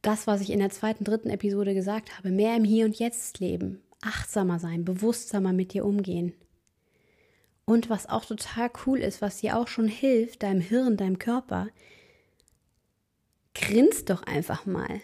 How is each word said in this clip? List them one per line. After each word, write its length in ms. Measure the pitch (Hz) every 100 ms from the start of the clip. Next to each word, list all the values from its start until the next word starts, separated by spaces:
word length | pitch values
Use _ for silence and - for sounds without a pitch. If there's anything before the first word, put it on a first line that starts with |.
Das, 240 | 214 214 -
was 160 | 202
ich 80 | 196
in 100 | 202
der 100 | 196
zweiten, 340 | - 214 220
dritten 260 | 208 220 226
Episode 440 | 202 208 196 196
gesagt 440 | 190 190 214 - -
habe, 140 | 190
mehr 240 | 190 214 233
im 80 |
Hier 220 | 214 220 220
und 120 | 214
Jetzt 420 | 233 - - -
leben, 420 | 180 180 190 190 _ _
achtsamer 580 | 214 - - 208 185 175
sein, 260 | 170 170 175
bewusstsamer 680 | 185 220 233 - 208 190
mit 200 | 185 185
dir 120 | 196 202
umgehen. 480 | 202 190 175 175 - _ _ _ _ _ _ _ _ _ _ _ _ -
Und 240 | 233 226
was 180 | 208 -
auch 160 | 220 -
total 440 | 214 - 226 240 - -
cool 140 | 262
ist, 220 | 202 -
was 160 | 208 -
dir 200 | 214 226
auch 100 | 240
schon 200 | - 220
hilft, 560 | 214 269 240 233 -
deinem 180 | 208 190
Hirn, 360 | 175 233 254 202
deinem 220 | 190 185
Körper, 500 | - 247 247 180 202 _ - - _ _ _ _ _ _ _ _ _ _ _ _ _ _ _
grinst 560 | - - 208 302 440 -
doch 140 | 180
einfach 420 | - 143 170 - 196
mal. 340 | - - 202